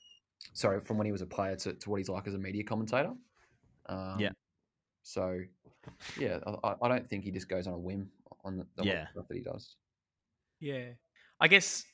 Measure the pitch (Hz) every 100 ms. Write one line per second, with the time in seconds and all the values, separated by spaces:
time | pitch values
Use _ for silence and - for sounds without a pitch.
0 | - - _ - - - 110 98 - 110
1 | 107 98 92 - 95 95 98 - 101 101
2 | 95 95 98 98 95 101 104 110 110 123
3 | 170 - - _ _ _ _ _ - 95
4 | 95 95 101 - _ _ _ _ _ _
5 | - - 92 92 92 _ - _ - -
6 | - - 123 87 101 104 - 101 120 123
7 | - 101 95 92 90 92 92 87 87 98
8 | 98 - - - 98 92 - - 101 87
9 | 78 90 90 87 - - - - _ _
10 | _ _ _ _ _ - 151 131 123 120
11 | _ _ - - 160 196 - - -